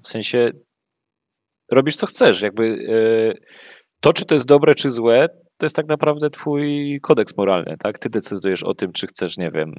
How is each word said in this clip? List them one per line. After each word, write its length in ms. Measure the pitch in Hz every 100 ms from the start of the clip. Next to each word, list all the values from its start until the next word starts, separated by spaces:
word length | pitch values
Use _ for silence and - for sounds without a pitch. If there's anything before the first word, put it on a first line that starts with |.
W 60 | -
sensie 420 | 117 101 123 120 - _ _ _ _ _ _ _ _ _ _ _
robisz, 240 | 123 139 -
co 100 | 202
chcesz. 360 | - 226 92
Jakby, 220 | 104 104
y, 760 | 113 107 - 113 110 113 110 - _ - - - _ _
to, 120 | 147
czy 120 | 170
to 100 | -
jest 120 | 156 123
dobre, 280 | 143 156
czy 160 | 143 139
złe, 380 | 117 117 117 165 - _ _
to 80 | 156
jest 100 | -
tak 100 | 151
naprawdę 440 | 151 151 147 151
twój 680 | - - 147 147 147 143 143
kodeks 340 | - 143 104 -
moralny, 400 | 98 92 85 80
tak? 200 | 101 -
Ty 120 | 123
decydujesz 520 | 110 - 98 95 92
o 120 | -
tym, 180 | 98 95
czy 140 | 82 98
chcesz, 320 | - 90 -
nie 120 | 85
wiem, 220 | 80 78